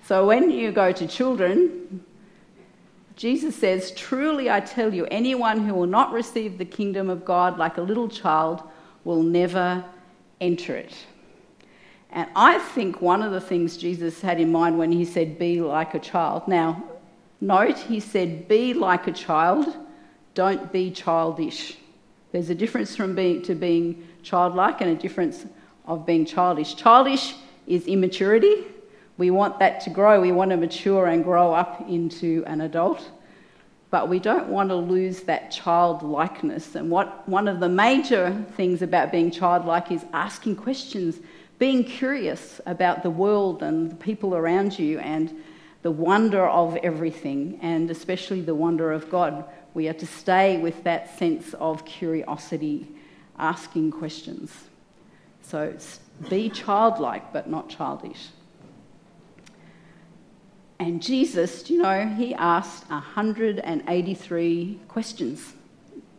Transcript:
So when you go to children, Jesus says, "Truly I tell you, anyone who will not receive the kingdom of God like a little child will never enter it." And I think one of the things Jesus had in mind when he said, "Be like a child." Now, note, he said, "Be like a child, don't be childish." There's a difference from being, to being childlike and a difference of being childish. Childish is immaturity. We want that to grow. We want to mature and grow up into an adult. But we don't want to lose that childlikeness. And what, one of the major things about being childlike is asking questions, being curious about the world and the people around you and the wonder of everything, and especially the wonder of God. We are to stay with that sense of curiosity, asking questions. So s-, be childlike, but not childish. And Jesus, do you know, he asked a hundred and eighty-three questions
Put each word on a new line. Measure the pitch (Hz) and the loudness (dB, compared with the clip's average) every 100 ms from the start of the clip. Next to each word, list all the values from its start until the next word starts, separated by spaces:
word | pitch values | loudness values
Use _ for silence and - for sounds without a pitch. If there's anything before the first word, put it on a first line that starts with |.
| - | 2
So | 190 196 | 4 6
when | 233 349 | 6 4
you | 254 226 | 2 0
go | 208 190 | 2 2
to | 185 160 | 2 -4
children, | - 254 240 180 208 359 - - 190 - - - - _ _ - _ _ _ _ - | -2 0 2 2 4 2 0 -12 -14 -16 -20 -20 -20 _ _ -20 _ _ _ _ -6
Jesus | 226 269 302 220 | -2 0 -2 0
says, | 196 185 185 - | 0 0 -4 -12
"Truly | - 262 302 294 247 | -6 -2 0 0 2
I | 208 | 0
tell | 202 - 220 | 0 -2 -2
you, | 185 - | -2 -4
anyone | 208 247 254 226 220 208 | -2 0 0 0 0 0
who | |
will | 190 180 | 0 2
not | 202 254 | 2 2
receive | 233 233 233 214 180 | 0 -4 -6 -6 -8
the | 180 - | -10 -4
kingdom | 202 196 190 | -4 -2 -4
of | 180 175 | -4 0
God | 180 180 165 | 2 2 2
like | 165 170 | -2 -2
a | |
little | 175 220 226 | -2 -2 -2
child | - 180 156 160 170 - - - - | -4 0 2 2 -2 -10 -20 -20 -12
will | - 165 | -2 0
never | 165 175 175 180 180 180 180 - - _ _ _ | 2 2 2 0 0 -2 -6 -18 -20 _ _ _
enter | 180 170 - 131 | -2 -2 -4 -8
it." | - - - - - - _ _ _ - - - _ | -10 -20 -20 -20 -20 -20 _ _ _ -20 -20 -20 _
And | - - 190 | -10 -6 6
I | 233 - | 6 6
think | - - 190 - | 0 -4 -4 0
one | 175 190 | 2 2
of | 214 | 0
the | 185 | -4
things | 185 175 170 - | -2 -2 -2 -2
Jesus | 175 175 170 165 | -6 -4 -6 -4
had | 190 170 | -2 2
in | 165 | 2
mind | 165 170 165 | 4 2 2
when | 165 | 2
he | 170 | 2
said, | 170 175 160 156 | 0 -2 -2 -2
"Be | 175 170 | -2 0
like | 160 151 160 | 0 -2 -2
a | 151 | -6
child." | - 180 156 170 - | -4 -2 0 -2 0
Now, | 180 160 170 - - - _ _ _ | 2 2 -2 -8 -16 -20 _ _ _
note, | 196 185 233 285 | 2 4 4 0
he | - 220 | -4 -6
said, | 202 202 175 160 - | -2 -2 -2 -4 2
"Be | 214 247 | 2 4
like | 247 190 180 190 | 0 2 2 0
a | |
child, | 165 - 156 170 208 302 - - - - _ _ | -8 0 2 4 2 0 -4 -16 -20 -20 _ _
don't | - 190 190 185 | -2 0 0 -4
be | 190 185 | -2 -2
childish." | 185 - 165 165 160 156 - - - - _ _ _ _ | -4 -2 0 0 -2 -6 -6 -14 -16 -20 _ _ _ _
There's | 180 165 | -6 -4
a | 170 | -2
difference | 226 247 208 - | -2 -2 -6 -4
from | 190 | -4
being, | 185 180 170 | 0 0 0
to | - 165 | -2 -4
being | 175 170 170 170 - - | 2 2 0 -4 -14 -20
childlike | - 180 175 175 202 - | -2 2 2 4 2 2
and | 180 | -2
a | 160 | -2
difference | 185 - 165 - - - - _ - | -4 -2 -4 -4 -16 -20 -20 _ -8
of | 165 165 | -6 0
being | 165 156 | 0 2
childish. | - 180 156 151 - | 2 2 2 -4 2
Childish | 226 240 269 269 - - - - - | 8 8 8 0 -2 -10 -20 -20 -2
is | 180 - | -2 2
immaturity. | 196 185 - 196 226 392 415 - - - - - - | 2 2 2 4 6 8 6 0 -16 -20 -20 -20 0
We | 180 | 2
want | 185 202 196 | 4 2 4
that | 190 - | 4 4
to | - | -6
grow. | 165 208 208 | 4 8 8
We | 180 | 6
want | 180 190 | 4 4
to | 180 | 2
mature | 165 - 202 196 180 | 0 -2 2 4 4
and | 165 165 | 2 4
grow | 175 175 | 4 6
up | 165 175 - 165 | 4 0 -4 -4
into | 170 165 - 170 165 156 | -2 -2 -2 -2 -2 -2
an | 156 | -4
adult. | 160 165 180 165 - - - - - _ _ _ _ | -2 0 0 -2 -8 -20 -20 -20 -20 _ _ _ _
But | 175 143 | -2 0
we | 180 | 0
don't | 196 - - | 2 0 0
want | 190 196 | 0 0
to | 180 | 0
lose | 175 185 190 180 | 0 0 0 -4
that | - 156 - | -2 -4 -4
childlikeness. | - - 170 175 165 151 147 170 - 156 156 - 160 | -6 2 4 4 2 -4 -2 -2 -2 -4 -4 -10 -8
And | 160 | 0
what, | 170 196 - - | 0 0 -6 -2
one | 185 208 | 0 0
of | 180 | 0
the | 180 | 0
major | 180 226 269 269 226 180 202 208 - | 4 4 4 2 2 2 -2 -8 -2
things | 185 175 | 0 0
about | 180 175 151 | 2 2 2
being | 175 170 | 2 0
childlike | 170 180 175 170 170 175 | 2 2 2 2 -2 -2
is | 170 - | -6 -4
asking | 151 208 - 226 196 | -4 -4 -6 -6 -4
questions, | 240 262 - 208 175 165 - - - _ | -4 -6 -8 -6 -4 -6 -14 -20 -20 _
being | 262 262 | 2 2
curious | 233 - 262 277 185 139 - - - | 0 -4 -4 -2 -4 -6 -12 -16 -10
about | 175 180 - | 0 0 2
the | 180 | -2
world | 165 196 208 196 165 | 0 2 2 0 -2
and | 151 160 165 | -4 -2 -2
the | 160 | -6
people | 196 214 202 175 | -8 -4 -2 -2
around | 165 180 196 190 | 2 2 0 0
you | 151 156 | -2 -2
and | 107 156 160 - - - - _ | -4 -2 -4 -6 -18 -20 -20 _
the | 170 | -4
wonder | 156 165 202 220 196 180 | -2 2 4 4 4 4
of | - 170 165 | 4 2 0
everything, | 175 156 165 156 143 139 151 196 | -2 -2 -4 -4 -6 -4 -6 -6
and | 170 165 170 | -4 -2 -2
especially | 160 - 185 - 190 | -4 -6 -6 -4 -6
the | 165 | -2
wonder | 151 165 165 160 | 0 0 0 0
of | 156 156 | -2 -2
God. | 180 165 151 156 - - | 0 0 -2 -12 -18 -12
We | 170 156 | -6 -6
are | |
to | 156 175 | -6 -12
stay | - - 185 196 180 | -8 0 4 4 2
with | 165 165 | -2 -2
that | 175 165 - - | -4 -4 -6 -2
sense | 175 160 - - | -2 -2 -6 -6
of | 160 156 - | -4 -4 -10
curiosity, | - 170 160 - 147 - 156 151 147 - - - - - - | -8 -4 -4 -4 -10 -8 -6 -4 -6 -10 -20 -20 -20 -20 -6
asking | 160 170 - 170 156 | -4 -4 -8 -4 -4
questions. | 151 156 - - - 156 - - _ _ _ _ _ _ _ | -4 -12 -12 -14 -14 -16 -18 -20 _ _ _ _ _ _ _
So | - 156 151 - | -12 -8 -8 -8
s-, | - - - - 156 | -18 -20 -20 -18 -4
be | 190 226 | -2 -2
childlike, | - - 202 226 226 131 101 - | -6 -2 4 4 2 -4 -6 -8
but | 151 151 | -10 -6
not | 160 - | -8 -10
childish. | - 139 139 - - - - - _ - - - - _ - - - - - - - - - - - - _ _ _ - _ | -10 -8 -8 -12 -16 -20 -20 -20 _ -20 -20 -20 -20 _ -20 -20 -20 -20 -20 -20 -20 -20 -20 -20 -20 -20 _ _ _ -20 _
And | 170 170 | -6 -4
Jesus, | 196 254 330 175 175 - | -2 2 2 2 -2 -4
do | - | -2
you | 339 | 2
know, | 190 190 220 | 4 2 0
he | 214 240 - | -2 -4 0
asked | 170 170 202 - - | 2 2 0 -14 -10
a | 147 | -10
hundred | - - 214 214 226 202 | -6 -2 -2 0 -2 -2
and | - 160 - | -4 -6 -2
eighty-three | 175 175 180 - 170 170 170 175 208 - | -2 -2 -6 -6 -2 0 0 -4 -10 -8
questions | - 220 - 123 151 - - - _ - - - | -8 -8 -6 -6 -6 -14 -20 -20 _ -20 -20 -20